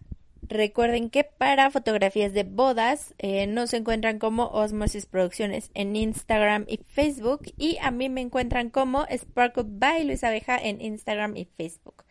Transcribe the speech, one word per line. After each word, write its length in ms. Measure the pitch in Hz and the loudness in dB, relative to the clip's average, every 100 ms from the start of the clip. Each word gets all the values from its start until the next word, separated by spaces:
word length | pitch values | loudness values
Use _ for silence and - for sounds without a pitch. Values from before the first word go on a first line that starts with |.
| - - - - - | -18 -18 -18 -18 -6
Recuerden 640 | 214 208 240 240 233 233 | 0 0 2 2 2 0
que 140 | 277 | 0
para 480 | 294 - 269 277 277 | 0 0 2 6 4
fotografías 640 | 277 226 208 196 214 202 | 4 0 2 2 2 0
de 100 | 202 | 0
bodas, 720 | 190 196 269 226 233 294 - - | -2 2 2 4 2 0 -4 -6
eh, 300 | 196 196 202 | -2 0 0
nos 260 | 226 240 | -2 -2
encuentran 460 | 240 220 220 220 214 | -2 0 0 0 0
como 280 | 220 226 240 | 0 0 0
Osmosis 580 | 214 214 214 208 208 - | 0 0 0 -2 -4 -4
Producciones 680 | 185 180 - 202 - - | 0 0 0 -4 -4 -8
en 220 | - 202 214 | -6 -4 -2
Instagram 680 | 220 - - 214 208 208 208 | -2 -4 0 4 4 2 -2
y 140 | 214 - | -8 -6
Facebook, 680 | 277 302 262 226 285 - - | 0 0 0 -2 -2 -6 -4
y 200 | 302 330 | -4 -2
a 100 | 269 | -2
mí 180 | 240 262 | -2 -4
me 100 | 262 | -4
encuentran 500 | 247 254 240 247 240 | -4 -2 0 -2 0
como 360 | 269 262 269 302 | 0 0 0 -2
Sparkle 540 | 247 - 247 247 247 214 | -6 -4 0 2 0 -4
by 380 | 202 262 330 | 0 2 2
Luis 180 | 285 262 233 | 0 0 0
Abeja 320 | 220 254 247 | -2 0 -2
en 240 | 220 202 | -2 -6
Instagram 560 | 220 214 - 208 208 208 | -8 -8 -4 -4 -4 -6
y 80 | 180 | -10
Facebook. 580 | - 165 - - - - | -10 -10 -12 -20 -20 -20